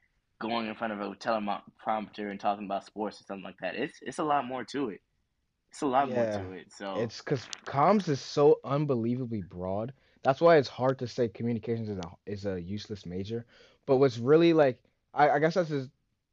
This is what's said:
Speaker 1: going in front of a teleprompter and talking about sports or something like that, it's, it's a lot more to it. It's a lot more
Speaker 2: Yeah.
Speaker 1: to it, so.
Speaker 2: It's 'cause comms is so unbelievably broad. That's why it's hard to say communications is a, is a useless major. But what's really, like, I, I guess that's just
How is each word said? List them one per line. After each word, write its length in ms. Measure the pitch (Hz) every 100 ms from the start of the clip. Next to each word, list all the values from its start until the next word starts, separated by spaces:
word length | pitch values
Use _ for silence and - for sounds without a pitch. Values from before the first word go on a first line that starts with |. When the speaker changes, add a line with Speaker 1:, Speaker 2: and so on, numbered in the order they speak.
| _ _ _ -
Speaker 1:
going 260 | 110 117 110
in 80 | 107
front 160 | 117
of 60 | 104
a 140 | 101 98
teleprompter 1120 | 120 110 104 98 - _ - 110 98 - 104
and 100 | 98
talking 260 | 107 101 98
about 180 | 98 -
sports 340 | 101 104 -
or 40 |
something 200 | - 98
like 140 | 95 92
that, 160 | 90 98
it's, 220 | 147 -
it's 160 | - 131
a 60 |
lot 220 | 156 143 127
more 180 | 127 113
to 240 | 143 127
it. 120 | 87 _ _ _ _ _ _ _
It's 100 | -
a 40 | 147
lot 220 | 127 139
more 160 | 123 113
Speaker 2:
Yeah. 120 | 104
Speaker 1:
to 140 | 92
it, 200 | 92 -
so. 220 | - 101
Speaker 2:
It's 260 | 95 113 -
'cause 260 | - 135 - - -
comms 420 | 135 160 214 175
is 120 | 135
so 400 | - - 147 -
unbelievably 800 | 117 143 151 123 113 123 123 113
broad. 520 | 85 90 92 98 120 - _ _
That's 180 | 127 135
why 160 | 170 165
it's 100 | 123
hard 300 | - 127 131
to 100 | 123
say 200 | - 120
communications 600 | - 117 117 110 117 107
is 100 | 98
a, 180 | 87 95 -
is 180 | 101 101
a 140 | 92
useless 460 | 87 101 - 101 87
major. 400 | 90 98 113 - - - _ -
But 100 | 131
what's 220 | 139 117
really, 340 | 117 156 170
like, 300 | 160 139 120 _ _ _
I, 160 | 131 147
I 80 | 143
guess 160 | 160
that's 140 | 175 160
just 200 | 143 131 _ _ _ _